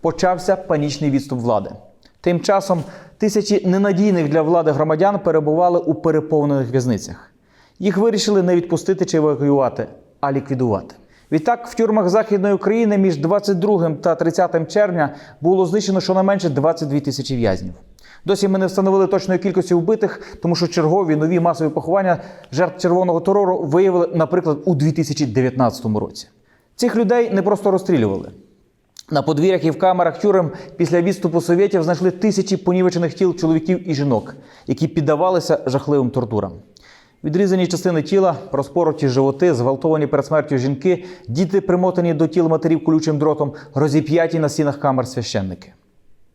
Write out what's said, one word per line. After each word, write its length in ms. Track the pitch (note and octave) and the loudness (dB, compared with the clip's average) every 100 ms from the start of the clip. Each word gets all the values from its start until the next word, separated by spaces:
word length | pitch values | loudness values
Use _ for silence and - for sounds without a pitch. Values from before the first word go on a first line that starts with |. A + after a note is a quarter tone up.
Почався 560 | E3 D#3+ F#3 F3+ - F#3 | -6 0 0 0 0 -2
панічний 540 | - D#3 D3 C#3 D3+ | 0 -2 -2 -2 0
відступ 300 | C3+ - B2+ | 0 -2 -6
влади. 300 | A#2 G#2+ G2 - - _ _ _ | 0 -2 -2 -14 -20 _ _ _
Тим 200 | F3+ F3 | -2 -2
часом 420 | - G3 G3 F3 - - - - | 2 0 2 -4 -4 -14 -18 -4
тисячі 480 | G#3+ G#3 G#3 G3+ F#3 | 0 0 0 0 2
ненадійних 640 | F#3+ G3+ F#3 G#3 F3+ D3+ | 2 2 2 2 2 2
для 140 | D#3+ | 0
влади 280 | D#3 F3 D#3 | 2 2 2
громадян 480 | C#3+ D#3 D#3 G3 G3+ | 0 0 2 2 0
перебували 600 | F3 D#3 D3+ D#3 F3 F3 | 0 0 2 2 2 2
у 160 | D#3+ | 0
переповнених 800 | D#3 E3 D#3 D#3 D#3 C#3+ C#3 A#2+ | -2 2 0 2 0 2 0 0
в'язницях. 580 | B2+ B2 G#2 - - - _ _ _ _ - | -2 0 -2 -4 -16 -20 _ _ _ _ -4
Їх 180 | F#3+ F#3 | -2 2
вирішили 460 | A3+ G#3 G#3 G3+ | 2 0 2 2
не 140 | F3+ F3 | 4 2
відпустити 480 | F3 E3 - F#3+ | 0 -4 -2 -2
чи 120 | F#3+ D#3+ | 0 2
евакуювати, 720 | D3+ C3+ C#3+ C#3 B2+ - G#2+ - _ - | 2 2 2 2 2 -2 -10 -10 _ -6
а 120 | C#3+ | -4
ліквідувати. 600 | C#3 C3+ C3 B2 F#2+ - - - _ - | -4 -4 -2 0 -2 -4 -20 -20 _ -4
Відтак, 340 | D#3+ - A#3+ A#3+ | -2 0 -2 -4
в 80 | |
тюрмах 340 | - A3 G#3+ F3+ | -2 0 2 2
Західної 460 | G#3 A3 G3+ G3+ | 2 2 0 0
України 440 | G3 G3 A3+ A3+ G3+ | 0 0 2 2 2
між 180 | F#3+ D3+ | 2 2
двадцять 420 | D#3+ G3+ G3+ F#3 | 0 0 0 0
другим 380 | G3 G3+ E3 D3 | 2 0 0 -2
та 180 | F3 | -2
тридцятим 520 | E3 E3 D#3+ F3 E3 D#3+ | 0 0 0 0 0 -2
червня 480 | G#3 G#3 E3+ C#3+ - - - | 0 0 0 -2 -4 -20 -4
було 260 | D#3+ F#3+ F3+ | 0 2 2
знищено 340 | G3+ G3 F#3+ | 0 0 -2
щонайменше 480 | F#3 F#3+ F#3+ G3 F3 | 0 0 2 2 0
двадцять 400 | C3+ D#3 D#3+ D3+ | 0 0 0 -2
дві 120 | C#3+ | -2
тисячі 360 | C#3+ C3 B2 B2+ | -2 -6 -6 -2
в'язнів. 360 | A2 F#2 F#2 - - - - - | 0 -2 -6 -14 -20 -20 -20 -12
Досі 240 | E3+ G3 G3 | -2 0 2
ми 100 | F#3+ | 2
не 80 | F#3+ | 0
встановили 400 | F#3+ F#3+ G3 F#3 | 0 2 4 4
точної 340 | F#3+ F#3+ F3+ | 0 0 -2
кількості 340 | F#3+ F#3 F3 | 0 -2 2
вбитих, 640 | F3 E3+ A3 G#3 - - - | 0 2 0 0 -4 -16 -6
тому 120 | E3+ | -2
що 140 | E3 E3+ | 0 0
чергові 480 | - D#3 F#3 E3+ D3+ | 0 2 2 2 0
нові 240 | D#3+ F3 | 0 0
масові 280 | E3+ D3 D#3 | 0 0 -2
поховання 500 | D#3+ D#3+ G3 F#3+ E3+ - - - | -2 -2 0 2 0 -4 -20 -8
жертв 280 | C3 F3 - | -2 -2 0
червоного 400 | F3+ F3+ F3+ E3 | 0 2 2 0
терору 380 | E3+ G3+ F#3+ F#3 | 2 2 2 0
виявили, 460 | D#3 E3 F#3+ F3+ E3+ | 0 2 4 2 0
наприклад, 440 | E3 D#3 F3+ D#3+ D3 | 0 0 0 0 -2
у 100 | - | 0
дві 180 | D3+ D3+ | 0 0
тисячі 340 | D#3 D3+ C#3+ C3+ | 0 -4 -2 -2
дев'ятнадцятому 760 | G#2+ B2+ B2+ B2 A#2 A2+ G#2+ | 0 0 0 -2 -2 -4 -2
році. 280 | - - - _ _ _ _ - | -4 -10 -20 _ _ _ _ -4
Цих 200 | A#3+ A3+ | -2 0
людей 340 | G#3+ A#3+ A#3 | 2 2 2
не 120 | G3 | 0
просто 280 | F#3+ G3 G3 | 0 0 2
розстрілювали. 600 | F#3+ F#3+ D#3 G#2+ G2 - - - _ _ _ _ _ - | 0 2 0 0 -2 -10 -18 -20 _ _ _ _ _ -4
На 120 | D3 | -2
подвір'ях 420 | C#3+ D3 F3+ F#3 | 0 0 2 2
і 60 | D#3 | 0
в 80 | D3+ | 0
камерах 400 | F#3 F3+ E3 - | 0 2 0 0
тюрем 320 | G#3 F#3+ D#3+ - - - | 2 2 0 -6 -14 -4
після 260 | D#3+ E3+ | 0 2
відступу 380 | E3+ F#3+ F3 E3 | 0 0 -2 -2
совєтів 420 | E3+ F3 G3 G3 | 0 2 2 2
знайшли 280 | D#3+ D#3+ F3+ | 0 0 -2
тисячі 460 | F3+ G#3+ G3 F#3+ F#3+ | 0 0 0 0 -2
понівечених 580 | - F3+ F3+ F3 E3+ | 0 2 2 2 -2
тіл 200 | - F#3 | 0 0
чоловіків 560 | E3 D#3+ D#3+ D#3+ F3+ F3+ | 2 2 0 0 -2 -2
і 40 | |
жінок, 400 | C#3 C#3+ A#2 - - - - - | -2 0 0 -4 -18 -20 -16 -6
які 220 | C3 D#3 | -4 -2
піддавалися 720 | E3+ D3 D3+ F#3 F#3 - D#3+ C3 | -2 0 2 2 0 0 -2 0
жахливим 440 | C3 - C#3+ B2+ | -4 0 0 0
тортурам. 420 | B2+ A2+ A2 G2 F2+ - _ - - _ _ | -2 -4 -4 -4 -10 -20 _ -20 -20 _ _
Відрізані 420 | D3+ E3+ G3 F#3 F3 | -4 0 2 2 0
частини 360 | F3+ F#3 D#3+ | 0 0 -2
тіла, 320 | D3 G3 F#3 C3 - | 0 2 2 0 -4
розпороті 560 | C3+ C3+ F3+ E3 D#3+ C#3 | -6 -4 0 0 0 0
животи, 460 | B2+ C3+ C3+ F3+ | 2 2 2 2
зґвалтовані 520 | C3 C3+ C3+ E3 D#3 C#3 | 2 0 0 0 0 0
перед 200 | D3 C#3 | -2 0
смертю 300 | D#3 - C#3 | -2 0 -2
жінки, 480 | C3 C3+ F#3 F3+ - - - | -2 -2 0 -2 -4 -18 -8
діти, 320 | B2+ F3+ F#3+ | -2 0 0
примотані 540 | G3 F3+ F#3 F3+ E3+ | 0 0 2 0 0
до 120 | D3+ D#3+ | 0 0
тіл 220 | F3+ E3 | 2 2
матерів 360 | D#3+ D#3+ D#3+ | 2 2 0
колючим 340 | - D#3+ D#3 D3 | 2 0 2 0
дротом, 340 | D3+ D3+ C#3+ - - | 0 0 -4 -6 -8
розіп'яті 640 | C3 D3+ D3+ C3 E3 E3 E3 | -2 0 0 0 0 0 0
на 100 | D3+ | -2
стінах 320 | - D3 C#3 | 0 -2 0
камер 280 | C#3+ C3 A#2 | -2 -2 -4
священники. 640 | - A2 G#2+ F#2+ F2+ - _ _ _ _ - - | -6 -6 -4 -6 -8 -16 _ _ _ _ -20 -20